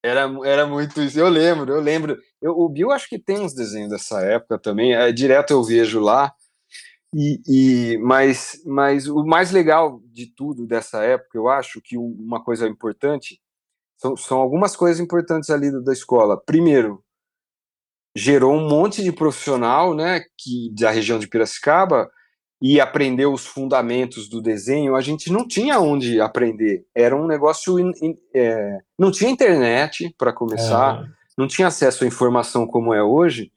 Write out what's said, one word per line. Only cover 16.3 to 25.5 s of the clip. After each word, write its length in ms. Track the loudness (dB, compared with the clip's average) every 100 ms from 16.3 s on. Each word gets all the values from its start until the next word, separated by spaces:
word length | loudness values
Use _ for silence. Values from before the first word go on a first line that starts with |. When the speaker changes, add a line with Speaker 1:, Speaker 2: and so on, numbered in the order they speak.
| 0
Speaker 1:
Primeiro, 580 | 0 2 4 4 2 -6 _ _ _ _ _ _ _ _ _ _ _ -4
gerou 360 | 2 4 4
um 160 | 2 2
monte 340 | 2 2 0
de 80 | -4
profissional, 840 | 0 -2 -2 -4 0 2 2 2
né, 280 | 0 -2 -4 -6 -18
que, 340 | -10 -8 -8 -2
da 120 | 0
região 280 | 0 -2 -4
de 80 | -2
Piracicaba, 840 | -2 -2 -2 0 2 2 0 -2 _ _ _ _ _
e 180 | 2 4
aprendeu 520 | 4 0 -2 0 0
os 120 | -2 -8
fundamentos 840 | -10 -2 -2 0 -2 -4 -8 -14
do 120 | -6
desenho. 540 | -4 -4 -2 -2 0 -2
A 40 |
gente 300 | -4 -8 -4
não 160 | -4
tinha 320 | -2